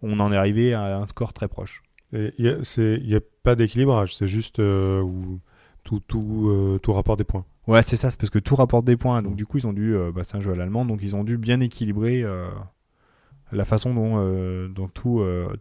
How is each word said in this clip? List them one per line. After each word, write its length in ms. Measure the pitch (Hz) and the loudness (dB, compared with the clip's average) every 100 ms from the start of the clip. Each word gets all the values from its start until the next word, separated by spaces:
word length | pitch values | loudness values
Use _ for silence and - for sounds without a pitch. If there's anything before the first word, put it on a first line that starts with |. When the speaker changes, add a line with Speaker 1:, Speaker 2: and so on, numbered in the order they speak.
Speaker 1:
on 160 | 110 104 | -4 0
en 120 | 104 | 2
est 40 | 101 | 4
arrivé 380 | 98 107 123 | 4 4 2
à 240 | 117 101 98 | 2 -2 -4
un 80 | 101 | -6
score 260 | - 117 | -6 -8
très 160 | - 104 | -6 -8
proche. 340 | - 95 - _ _ - | -8 -12 -14 _ _ -12
Speaker 2:
Et 220 | 110 107 - | -6 -6 0
il 60 | |
y 40 | 117 | 0
a, 140 | - | 0
c'est, 340 | 131 - 110 113 | -4 0 2 2
il 60 | 127 | 2
y 60 | 107 | 0
a 40 | - _ | 0 _
pas 100 | 123 117 | 2 4
d'équilibrage, 600 | 113 120 139 117 95 - | 4 2 2 4 2 -2
c'est 100 | 98 | -2
juste, 300 | 104 110 - | -2 -4 0
euh, 420 | 104 98 95 95 | 2 2 2 0
où 400 | 92 92 92 92 - _ _ - | -2 -4 -8 -10 -14 _ _ -18
tout, 160 | - 104 | -6 -6
tout, 480 | - 113 107 110 107 | -4 -4 -2 0 2
euh, 280 | 101 98 95 | 2 2 0
tout 140 | - | 2
rapporte 260 | 98 98 104 | 2 2 0
des 60 | |
points. 200 | - 95 92 _ - | 0 -4 -6 _ 4
Speaker 1:
Ouais, 140 | - | 6
c'est 120 | - 120 | 6 2
ça, 140 | 127 | -2
c'est 80 | - | -2
parce 120 | 107 | 0
que 100 | 107 | 0
tout 160 | - 135 | 2 4
rapporte 280 | 123 120 | 6 4
des 120 | 123 120 | 4 2
points. 260 | 127 120 | 2 0
Donc, 120 | 101 | -2
Speaker 2:
Mm. 20 | 101 | -6
Speaker 1:
du 100 | 104 | -4
coup, 120 | 143 | -4
ils 80 | 117 | -4
ont 40 | |
dû, 220 | 101 107 | -2 0
euh, 160 | 104 87 | 0 -2
bah, 140 | 85 | -4
c'est 120 | 90 101 | -6 -6
un 40 | |
jeu 100 | 98 | -4
à 60 | 90 | -2
l'allemande, 320 | 90 110 123 | -2 -2 -2
donc 100 | 107 | -4
ils 120 | 98 | -4
ont 80 | 101 | -4
dû 160 | 107 120 | -2 -2
bien 220 | 113 123 | 0 2
équilibrer, 640 | 123 - 107 101 117 123 | 0 -2 -4 0 0 0
euh, 240 | 110 92 90 95 95 _ _ _ _ _ _ - - | -2 -6 -8 -10 -14 _ _ _ _ _ _ -20 -8
la 120 | 101 | -4
façon 300 | 98 110 127 | 0 0 0
dont, 200 | 120 110 107 | 0 0 0
euh, 500 | 95 92 92 92 92 | 0 -2 -4 -6 -8
dont 180 | 95 95 | -8 -10
tout, 320 | - 123 117 | -6 -2 0
euh, 360 | 95 90 90 101 | 0 -2 -4 -8